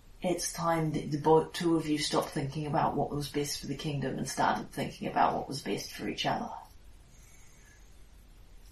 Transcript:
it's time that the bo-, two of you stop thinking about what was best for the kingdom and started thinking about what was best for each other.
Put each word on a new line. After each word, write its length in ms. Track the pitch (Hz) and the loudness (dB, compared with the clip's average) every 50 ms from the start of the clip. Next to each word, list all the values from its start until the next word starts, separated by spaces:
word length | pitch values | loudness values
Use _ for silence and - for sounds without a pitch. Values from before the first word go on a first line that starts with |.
| - - - - | -20 -20 -16 -4
it's 320 | - 180 170 - - - - | 0 0 0 0 -2 -4 -4
time 380 | - 165 165 165 165 160 156 156 | 0 2 2 2 4 2 2 0
that 180 | - - - | -2 -2 -2
the 60 | 151 | -4
bo-, 280 | 147 147 156 160 160 - | 2 6 8 8 8 8
two 300 | - - - 175 170 165 | 4 -2 0 2 4 4
of 120 | 160 151 | 4 4
you 100 | 151 151 | 2 0
stop 280 | 147 - - - 143 - | 0 0 0 0 0 0
thinking 420 | - - 156 139 135 - 156 151 | 0 -2 -2 -2 -2 -4 -4 -4
about 280 | 147 147 - 143 143 - | 0 2 2 2 2 2
what 160 | 143 143 - | 0 -2 -2
was 180 | - 147 143 - | -2 -4 -4 -2
best 300 | - 147 147 143 - - | -2 -2 -2 -2 -4 -6
for 80 | - | -6
the 80 | 139 139 | -6 -6
kingdom 420 | - - 156 143 139 135 131 - | -4 -4 -4 -2 -2 -2 -2 -2
and 100 | - 139 | -2 -4
started 440 | 139 - - - - - - - - | -4 0 2 2 2 2 0 -2 -6
thinking 360 | - - - - - - - | -6 -6 -6 -6 -6 -6 -6
about 280 | - - - - - - | -2 2 4 4 4 4
what 120 | - - | 0 -4
was 140 | - 135 - | -4 -8 -6
best 300 | - - - - - - | -4 -4 -4 -4 -6 -8
for 160 | - - - | -10 -6 -6
each 180 | - - - - | -6 -4 0 0
other. 240 | 143 - - - - - - - - - - - - - - - - - - - - - - - - - - - - - - - - - - - - - - - - - - - - - - - - | 0 0 0 -4 -6 -10 -12 -14 -18 -20 -20 -20 -20 -20 -20 -20 -20 -20 -20 -20 -20 -20 -20 -20 -20 -20 -20 -20 -20 -20 -20 -20 -20 -20 -20 -20 -20 -20 -20 -20 -20 -20 -20 -20 -20 -20 -20 -20 -20